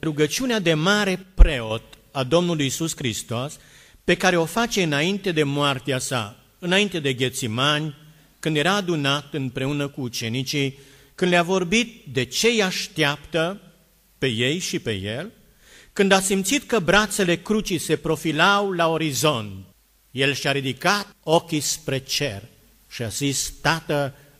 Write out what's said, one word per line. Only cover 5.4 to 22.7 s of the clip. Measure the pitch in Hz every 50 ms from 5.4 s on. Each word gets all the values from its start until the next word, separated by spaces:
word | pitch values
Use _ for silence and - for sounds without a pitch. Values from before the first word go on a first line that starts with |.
| 147
moartea | 139 143 143 143 143 135 120 - 139 131 127
sa, | - - 135 120 107 101 - - _ _ _ -
înainte | 180 175 185 196 208 196 - 165
de | 139 139 135
Ghețimani, | 117 131 123 123 - 135 113 107 120 135 147 151 147 156 156 139 - - - - _ _ _ _ -
când | - 160 156
era | 147 147 175 196
adunat | 208 190 175 170 151 143 139 139 147 139 - -
împreună | 147 135 123 - 139 135 139 147 143 143 143
cu | 143 156
ucenicii, | 131 117 - - 120 113 117 131 131 - 151 147 139 135 135 - - - - - - _ _
când | - 185 180
le-a | 180 175 170
vorbit | 170 185 190 180 170 208 233 240 233 - - - 147 117
de | 131 123
ce | 123 - - -
îi | 233 240 220 196
așteaptă | 185 185 - - - - 156 151 143 147 - - - - 160 160 175 202 214 - - _ _ _ _ _ _ _ _ _ -
pe | 131
ei | 131 110 110 123 131 156 185
și | 170 - - 165
pe | - 120 107
el, | 95 95 104 110 135 180 226 - _ - _ _ _ _ - - - - _ -
când | - 202 190 196
a | 190
simțit | 190 - 202 196 190 - 269 285 -
că | - 233 214
brațele | 165 156 180 208 214 208 - - 196 175 170 170 -
crucii | - 214 220 - - 185 143
se | - - 156
profilau | 151 - 156 160 151 - 160 147 151 170 196 202 202 208 196 185
la | 170 170 165
orizont, | 165 151 165 151 131 113 139 151 143 113 104 104 98 98 92 - _ _ _ _ _ _ _ _
el | - 127 135 139 135
și-a | - - 143 135
ridicat | 139 131 135 123 - - 175 202 202 202 - - _ -
ochii | 160 156 170 - - 160 151
spre | 135 - - 151 - - 135 127
cer | - - - - 147 131 98 101 - - _ _ _ _